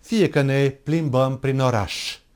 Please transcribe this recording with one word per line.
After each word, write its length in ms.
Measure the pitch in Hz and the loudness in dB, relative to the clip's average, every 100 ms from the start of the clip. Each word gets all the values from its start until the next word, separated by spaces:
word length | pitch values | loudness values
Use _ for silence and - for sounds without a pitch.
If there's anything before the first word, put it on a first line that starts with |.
fie 280 | - 226 165 | -4 0 2
că 120 | 147 | 2
ne 260 | 135 135 139 | 0 2 0
plimbăm 720 | 139 147 165 151 127 131 131 | -2 -4 -2 0 0 0 0
prin 220 | 135 135 | -2 0
oraș. 580 | 131 113 98 - - - _ | 2 0 -2 -6 -10 -12 _